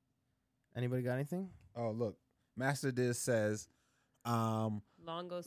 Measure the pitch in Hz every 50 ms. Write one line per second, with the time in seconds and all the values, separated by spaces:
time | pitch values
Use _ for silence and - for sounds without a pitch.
0 | _ _ _ _ _ _ _ _ _ _ _ _ _ _ - 120 123 120 127 127
1 | 120 123 123 131 147 143 175 185 196 180 - - - - - 120 117 113 110 113
2 | 120 101 - - _ _ _ _ _ _ - 110 131 139 143 - - 135 123 123
3 | 123 123 120 - - 131 117 113 107 107 107 107 - - _ _ _ _ _ _
4 | _ _ _ _ - 120 117 113 113 113 110 110 110 110 107 104 - _ _ -
5 | 165 170 165 175 180 175 175 175 170